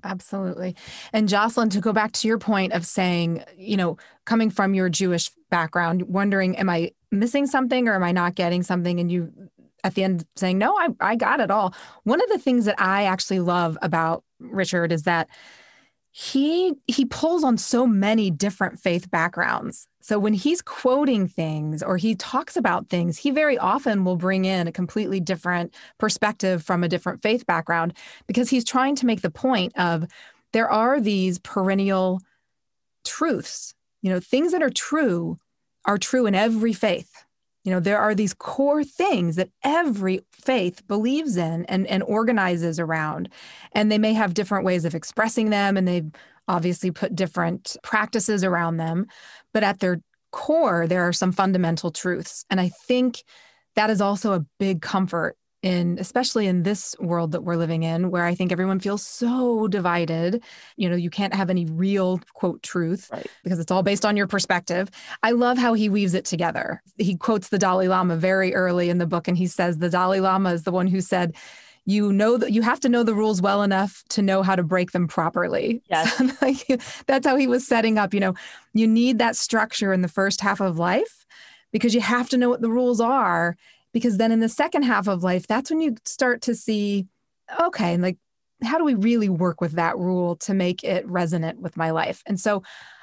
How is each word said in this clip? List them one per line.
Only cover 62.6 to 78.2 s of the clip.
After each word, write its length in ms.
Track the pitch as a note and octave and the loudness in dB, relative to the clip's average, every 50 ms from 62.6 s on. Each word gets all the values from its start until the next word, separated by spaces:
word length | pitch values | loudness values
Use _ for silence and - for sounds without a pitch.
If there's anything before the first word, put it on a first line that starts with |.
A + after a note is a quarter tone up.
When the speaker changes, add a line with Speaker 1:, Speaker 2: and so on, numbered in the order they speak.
| - | -10
Speaker 1:
truth 460 | - - F3 E3+ D#3+ F#3 F#3+ - - A3 | -6 -4 -4 -2 -2 -4 -6 -8 -10 -12
Speaker 2:
Right. 140 | - - - - - - | -12 -12 -12 -14 -10 -6
Speaker 1:
because 160 | F3+ F#3 E3 | -4 -4 -4
it's 100 | D#3+ - | -2 0
all 120 | F#3 F#3+ F3 | 0 2 2
based 220 | G3+ G3+ - - | 2 0 2 2
on 120 | G#3 G#3 G3+ | 2 2 2
your 100 | G3+ F#3 | 0 0
perspective. 640 | - G3 - - F#3 F3 F3 - E3+ F3+ G3 G3 - - - - - - | 0 -2 0 0 -2 -2 -2 -2 -2 -2 -4 -4 -8 -16 -18 -16 -8 -2
I 100 | - A3+ | 0 2
love 260 | A#3+ A#3+ B3 B3 B3+ B3+ | 2 4 4 2 2 2
how 160 | B3 A#3+ A3+ | 2 2 2
he 120 | G#3 G#3+ G#3 | 2 2 2
weaves 260 | F#3+ G#3 G3+ F3+ E3+ | 2 2 2 2 0
it 100 | F#3 - | 0 -2
together. 560 | - F#3 D#3+ E3+ E3 - - - - - - _ _ _ - | -2 -2 -2 -2 -2 -2 -4 -6 -6 -8 -10 _ _ _ -2
He 180 | G3+ F#3+ F#3 | -2 -2 -2
quotes 340 | D#3+ - - A3 G#3 - - | -2 0 0 0 0 0 -2
the 100 | G#3 F#3 | 0 2
Dalai 280 | G3+ F#3 F3+ F#3 F#3+ F#3 | 2 2 2 2 2 2
Lama 280 | F#3+ F#3 F#3 F3+ E3 | 2 2 2 2 0
very 400 | E3 E3+ F#3 F#3+ F#3+ F#3+ F#3 F#3+ | 2 2 2 2 2 2 2 2
early 340 | F#3 F#3 F3+ F3 F3 F3 F3 | 0 0 2 2 2 2 2
in 80 | F3 F3 | 2 0
the 80 | F3 D#3 | 0 0
book, 200 | F3 F3 - F#3 | 0 -2 0 0
and 100 | F3+ E3+ | 0 0
he 80 | F#3 E3+ | 0 -2
says 300 | - - F3 F3 E3+ D#3 | 0 0 0 0 0 0
the 120 | F3 F3 | 0 0
Dalai 300 | F3 F3+ F#3 F#3 G3 G3 | 2 2 2 2 2 2
Lama 320 | F#3+ F#3+ F#3 F#3+ F#3+ F3+ F3 | 2 2 2 2 2 0 0
is 100 | E3+ D#3 | 0 -2
the 80 | F#3+ | -2
one 160 | F3 F#3 F3+ F#3+ | 0 0 2 2
who 120 | F3+ F#3+ | 0 0
said, 360 | F3+ - F#3+ F3+ F3 E3 D#3 - - - - - - - - _ - | 0 0 0 0 0 -2 -4 -8 -16 -20 -20 -20 -20 -20 -20 _ -4
"You 260 | F#3+ G3 G#3 G#3 G3+ | 0 0 2 2 2
know 260 | G3 G3 G#3+ A3+ A#3+ A#3 | 2 4 4 4 2 2
that 140 | - - | 2 0
you 100 | G3+ A3+ A3 | 2 2 2
have 160 | A#3 B3+ - | 2 0 2
to 100 | - B3 | 2 2
know 140 | A#3+ A#3+ A#3 | 2 4 2
the 100 | A3+ A3 | 2 2
rules 280 | G3+ G#3+ G#3+ G#3+ F3+ | 2 2 2 2 2
well 200 | F3+ G3 G3 G3+ | 2 2 2 2
enough 420 | G3+ G3+ G3 F#3+ G3+ F#3+ - - - - | 2 2 2 2 0 -2 -4 -10 -12 -6
to 120 | - G#3+ G3+ | -2 0 2
know 180 | G3 F#3+ F#3+ F#3+ | 2 2 2 2
how 120 | F#3+ F#3+ | 2 2
to 80 | F3+ F3 | 2 2
break 280 | D#3 F#3 F3+ F3+ F3+ - | 2 2 0 0 0 0
them 140 | F3+ F3 D#3 | -2 -2 0
properly." 760 | - F#3 D#3+ E3+ - F3 F3 E3+ - C#3+ C#3+ - A3+ A#3+ - | 0 0 -2 0 0 -2 -2 0 0 -2 -2 -2 -4 -4 -4
<laughs> 40 | - | -2
Speaker 2:
Yes. 260 | F3+ D#3+ E3 A3+ - - | 0 0 0 0 0 2
Speaker 1:
So, 80 | B3+ B3+ C4+ - | 0 0 0 0
like, 400 | C#4+ C4 C4+ C4 - - C4 B3 - - - - - | 0 0 0 0 0 -2 -2 -2 -2 -8 -16 -10 -2
that's 220 | - C4+ C4+ C4+ D4 | 0 0 2 2 2
how 80 | B3+ | 2
he 100 | C#4+ C4+ B3 | 4 4 2
was 200 | A#3+ C4 - - | 2 2 2 2
setting 300 | A#3+ A3+ A3 A3+ A3 G#3+ | 2 2 2 2 2 2
up, 140 | G3+ F#3 G#3 | 2 2 0
you 40 | |
know, 140 | G3+ | 0